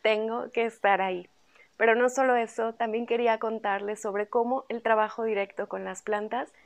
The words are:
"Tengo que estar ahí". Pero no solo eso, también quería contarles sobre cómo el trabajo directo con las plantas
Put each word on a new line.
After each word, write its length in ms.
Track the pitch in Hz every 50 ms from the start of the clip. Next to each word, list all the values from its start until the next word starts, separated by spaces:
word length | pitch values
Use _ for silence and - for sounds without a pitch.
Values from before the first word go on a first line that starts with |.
"Tengo 480 | - 220 214 214 220 226 226 240 247 240
que 160 | - 240 233
estar 340 | 226 226 - - 202 196 185
ahí". 300 | 190 190 185 180 180 - _ _ _ _ _ - _ _ _
Pero 160 | - 220 226 226
no 160 | 240 247 254
solo 260 | 247 269 269 254 247
eso, 380 | 240 226 220 - 240 226 226 226
también 320 | - 233 220 214 233 240
quería 320 | - 233 233 240 233 220
contarles 640 | 226 233 220 226 220 220 208 196 196 202 202 214 -
sobre 240 | - 208 196 208 208 -
cómo 360 | - 240 233 247 262 269 -
el 140 | - 226 233
trabajo 440 | - 226 220 214 214 208 - 233 226
directo 440 | 226 214 196 196 196 - - 208 202
con 140 | 190 196 190
las 180 | 190 185 -
plantas 500 | - 214 214 208 214 220 226 254 302 - _ _ _